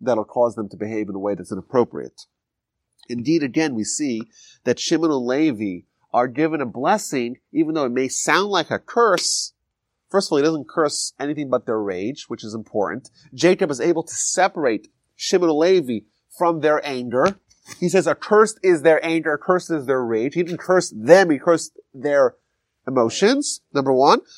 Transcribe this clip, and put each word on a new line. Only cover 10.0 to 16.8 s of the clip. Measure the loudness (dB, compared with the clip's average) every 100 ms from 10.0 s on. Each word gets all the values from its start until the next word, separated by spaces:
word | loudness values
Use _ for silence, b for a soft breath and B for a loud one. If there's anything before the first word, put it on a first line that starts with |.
| _
First | -2 0
of |
all, | 2
he |
doesn't | 2 0 -4
curse | -2 -2 -2 -8 -8
anything | -8 -6 -2
but | -2 -2
their | -4
rage, | -2 -4 -6 -8 -12
which | -12
is | -10 -12
important. | -8 -4 -4 -4 -12 b b
Jacob | 0 0 2 -2
is | -2
able | -2 -2
to | -4 -6
separate | -4 0 -2 0 -2 -2 -6 _ _ -12
Shimon | -2 2 2
and | 2
Levi | 2 2 0 -4 -8 _ _ -4
from | -2 0
their | 2 0